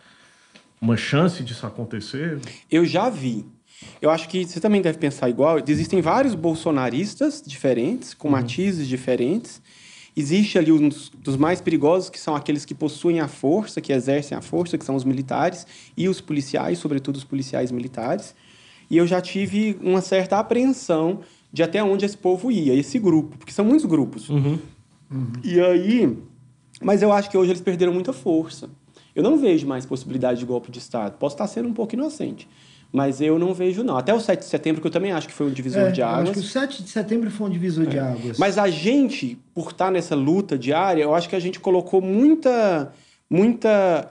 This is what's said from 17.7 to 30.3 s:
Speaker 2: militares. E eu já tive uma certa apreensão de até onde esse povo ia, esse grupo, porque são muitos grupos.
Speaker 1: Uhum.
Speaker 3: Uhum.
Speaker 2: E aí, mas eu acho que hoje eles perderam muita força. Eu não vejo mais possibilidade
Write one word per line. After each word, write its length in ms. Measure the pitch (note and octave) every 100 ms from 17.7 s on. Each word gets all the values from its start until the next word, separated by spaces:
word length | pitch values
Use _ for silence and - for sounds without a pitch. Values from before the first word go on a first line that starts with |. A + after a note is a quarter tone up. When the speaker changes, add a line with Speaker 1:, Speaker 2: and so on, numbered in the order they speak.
Speaker 2:
militares. 640 | B2 B2+ A2+ A#2+ - - - _ - - - _
E 80 | D#3+
eu 100 | E3+
já 140 | F3+
tive 560 | F3+ G3 F#3+ G#3 G#3+ F#3
uma 180 | F3+ F#3
certa 380 | F3+ F#3+ F#3 G3+
apreensão 840 | G#3+ A#3 C4 B3+ - D#3+ E3 G3+ - _ _
de 100 | C#3+
até 200 | E3 G3
onde 220 | G3+ G3 G3+
esse 100 | G3+
povo 340 | F3+ F3+ B3
ia, 220 | G3+ C#3
esse 260 | C3 C#3 B3
grupo, 380 | G3 D#3+ D3 -
porque 160 | -
são 120 | -
muitos 200 | G#3+ D#4
grupos. 440 | G3+ D#3+ B2+ - -
Speaker 1:
Uhum. 280 | C#3+ C#3+ D#3+ - - _ _ _
Speaker 3:
Uhum. 220 | C3+ A#2 B2
Speaker 2:
E 160 | G3+ F3
aí, 560 | F3+ F3 G3 A#3+ D3+ G#2+ - - - _ _ -
mas 220 | F#3 G3+
eu 100 | G#3
acho 160 | G3+ G3+
que 80 | F#3+
hoje 140 | F3+
eles 100 | F3+
perderam 320 | F#3+ F3 F3+
muita 200 | F3+ F3+
força. 580 | - F#3+ D#3+ D#3+ - - - _ _ _
Eu 80 | -
não 140 | G3+ D#4
vejo 300 | A#3 D#3+ C#3
mais 180 | B2+
possibilidade 540 | B2 C3 - B2+ B2+